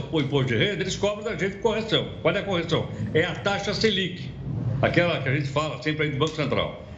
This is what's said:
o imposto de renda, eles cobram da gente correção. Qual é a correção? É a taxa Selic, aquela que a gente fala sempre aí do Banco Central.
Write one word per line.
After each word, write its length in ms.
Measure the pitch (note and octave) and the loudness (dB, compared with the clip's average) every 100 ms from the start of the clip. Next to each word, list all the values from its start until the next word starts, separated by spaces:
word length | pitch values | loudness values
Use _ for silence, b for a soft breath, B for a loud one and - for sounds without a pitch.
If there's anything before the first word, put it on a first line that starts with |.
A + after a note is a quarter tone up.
| - | 0
o 80 | D#3+ | 0
imposto 280 | C3 C#3 A2+ | 2 2 2
de 100 | A#2 | 4
renda, 240 | G3 F3 | 2 2
eles 160 | F#3+ - | -2 0
cobram 260 | G3+ G#3 | 0 0
da 140 | A3 E3+ | -4 -2
gente 200 | F#3+ - | -2 0
correção. 500 | A3+ G#3 - D3 G#2 - | 0 0 0 0 0 0
Qual 140 | D#3 G3 | 0 2
é 40 | |
a 40 | |
correção? 460 | G3+ F3 D#3+ C#3 - B B | 0 0 0 0 0 B B
É 100 | D#3 | 2
a 100 | F3 | 2
taxa 400 | D3+ G3+ G3 G#3 | 0 0 0 -2
Selic, 560 | G3 A3 F#3+ F#3 F3+ - - - - - - | 2 2 2 0 -4 -8 -8 -6 -4 -2 2
aquela 400 | A#2+ E3 F3 D3 | 2 4 2 2
que 80 | C3+ | 0
a 60 | D3 | 0
gente 120 | C3+ | 0
fala 340 | C#3+ D#3 A#2 | -2 -2 -4
sempre 260 | D3+ D3 D3 | -4 -2 -2
aí 40 | |
do 60 | C3 | 0
Banco 180 | D#3 D#3+ | 0 0
Central. 480 | B2+ G2 D2+ - B | -2 0 -2 -4 B